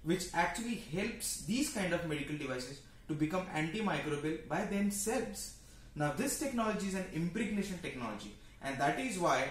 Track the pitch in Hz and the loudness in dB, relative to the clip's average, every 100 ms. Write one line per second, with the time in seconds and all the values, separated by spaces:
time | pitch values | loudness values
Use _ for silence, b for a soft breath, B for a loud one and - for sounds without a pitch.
0 | 151 175 - - 175 - 233 220 - 170 | 2 0 2 2 2 0 -2 -4 -2 -2
1 | 226 - - - 139 240 302 214 180 170 | -2 -2 -4 -4 0 0 2 0 2 2
2 | 165 147 139 147 135 127 127 139 B B | 0 -2 -2 -2 -2 -4 -4 -10 B B
3 | - 151 156 185 180 156 160 208 202 151 | -4 0 2 2 0 0 0 2 2 2
4 | 151 143 151 160 - 160 190 202 202 - | 0 0 0 -2 -2 -2 2 2 2 2
5 | 220 247 208 202 - - B B B 147 | 2 2 0 -6 -8 -12 B B B 0
6 | 147 143 269 - 285 240 214 190 190 190 | 0 2 0 0 0 2 2 2 0 -2
7 | 180 156 170 214 208 208 190 175 147 123 | -2 0 0 0 0 2 0 -2 -4 -4
8 | 117 104 101 - B B 135 131 143 - | -6 -6 -10 -14 B B -6 2 2 2
9 | 262 185 170 135 - | -2 2 4 4 2